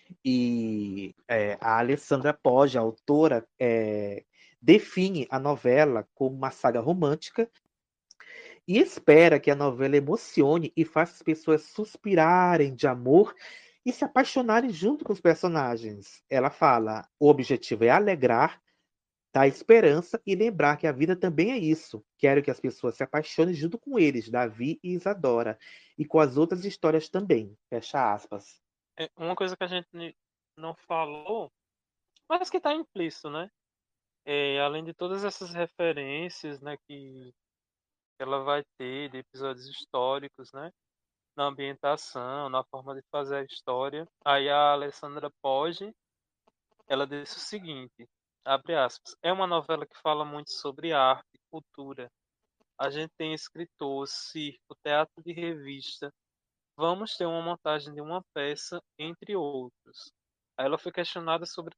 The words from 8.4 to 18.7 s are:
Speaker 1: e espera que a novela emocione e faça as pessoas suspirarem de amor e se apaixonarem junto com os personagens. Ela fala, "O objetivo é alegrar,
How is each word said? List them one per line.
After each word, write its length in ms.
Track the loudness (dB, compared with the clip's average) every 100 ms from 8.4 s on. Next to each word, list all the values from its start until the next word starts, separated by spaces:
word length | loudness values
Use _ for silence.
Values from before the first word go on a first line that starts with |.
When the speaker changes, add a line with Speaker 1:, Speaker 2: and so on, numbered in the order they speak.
| -20 -14 0
Speaker 1:
e 120 | 2
espera 600 | 2 4 8 10 10 8
que 100 | 4
a 60 | 2
novela 400 | 0 0 2 2
emocione 760 | 2 -2 -2 2 4 2 0 -2
e 80 |
faça 300 | 0 0 -2
as 80 | -4
pessoas 400 | -4 -2 0 0
suspirarem 1120 | 0 -10 -10 -10 0 4 6 6 4 4 2
de 120 | 0 -2
amor 480 | 0 6 6 6 0 -20 -20 -20 _ -8
e 60 |
se 120 | -4
apaixonarem 640 | -2 0 0 0 2 2 0
junto 360 | -2 -2 -2
com 80 | -4
os 80 | 2
personagens. 1000 | 2 2 0 0 -2 -4 -8 -12 -18 -20 -4
Ela 220 | 0 0
fala, 580 | 4 4 4 2 -4 -10 4
"O 120 | 6
objetivo 540 | 6 2 -4 -2 2
é 40 | 6
alegrar, 720 | 6 4 2 2 4 2 -2 _